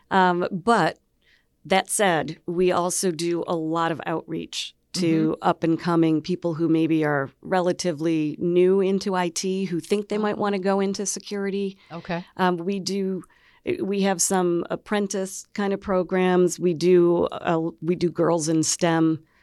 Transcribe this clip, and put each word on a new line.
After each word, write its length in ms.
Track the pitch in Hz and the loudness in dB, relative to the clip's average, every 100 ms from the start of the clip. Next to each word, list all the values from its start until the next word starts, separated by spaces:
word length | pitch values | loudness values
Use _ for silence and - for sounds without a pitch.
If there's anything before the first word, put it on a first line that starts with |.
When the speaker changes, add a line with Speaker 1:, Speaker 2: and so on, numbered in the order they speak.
| _ | _
Speaker 1:
Um, 340 | 185 185 175 180 | 2 4 2 -2
but 480 | 185 226 226 156 - _ _ _ _ _ _ 151 | -2 0 2 2 -2 _ _ _ _ _ _ -2
that 240 | 190 - | 0 0
said, 480 | - 202 160 151 160 - | 0 2 2 -2 -8 -6
we 260 | 170 185 | 0 2
also 400 | 175 175 - 190 | 2 0 -2 -2
do 320 | 156 170 170 - | -2 -2 -2 -2
a 80 | 170 | -4
lot 360 | 160 165 165 | -2 -2 -2
of 100 | 165 - | -2 -4
outreach 680 | 160 - 165 170 - - - _ | -6 -6 -10 -8 -10 -10 -14 _
to 380 | 170 170 160 156 - | -2 0 2 0 0
Speaker 2:
Mm-hmm. 80 | - | -2
Speaker 1:
up 160 | 165 | 0
and 160 | 165 160 | 0 0
coming 400 | 180 170 160 156 | 0 2 2 2
people 360 | 151 180 170 156 | -2 -4 -4 -2
who 120 | 165 | 0
maybe 380 | 160 160 160 151 | 2 2 2 0
are 240 | 143 135 - | 0 -4 -10
relatively 920 | - 185 180 175 180 147 165 160 151 - | -4 0 0 -2 -4 -2 -2 0 -2 -2
new 420 | 175 175 180 196 | 0 4 4 4
into 320 | 190 196 202 185 | 2 0 -2 -2
I 140 | 180 | -2
T, 360 | - 190 190 190 | -4 -4 -2 -2
who 140 | 170 | -4
think 300 | - 208 208 | -2 -4 -2
they 80 | 208 | -2
might 180 | 208 208 | -2 -2
Speaker 2:
Oh. 60 | |
Speaker 1:
wanna 180 | 208 202 | -2 0
go 200 | 190 196 | 0 0
into 260 | 196 196 190 | 0 -2 -6
security. 720 | 196 - 202 196 196 196 196 _ | -8 -8 -6 -4 -4 -6 -8 _
Speaker 2:
Okay. 320 | 170 - 170 180 - | -16 -8 -8 -8 -2
Speaker 1:
Um, 200 | 185 180 | 0 0
we 220 | 170 202 | -2 -4
do, 440 | 180 196 190 185 - _ _ _ - - | -4 -4 -2 -4 -10 _ _ _ -6 -4
we 200 | - 196 | -2 0
have 180 | 190 185 | 0 0
some 440 | - 196 175 170 - | 0 2 2 0 -2
apprentice 760 | 165 - 208 202 202 190 - - | -8 -4 -2 -2 -4 -6 -10 -12
kind 200 | - 196 | -4 -2
of 60 | 196 | -4
programs. 800 | 202 185 170 190 185 180 180 165 | 0 -2 0 2 4 4 4 2
We 140 | 175 | -2
do, 520 | 156 170 180 170 175 - | 2 6 6 6 4 0
uh, 380 | - - 165 165 - | -2 -2 0 -2 -4
we 140 | 160 175 | -2 0
do 140 | 170 | 0
Girls 400 | 156 170 170 151 | 2 2 2 2
in 140 | 160 | 0
stem, 560 | 156 - 170 165 160 160 - _ | 0 0 0 2 2 0 -6 _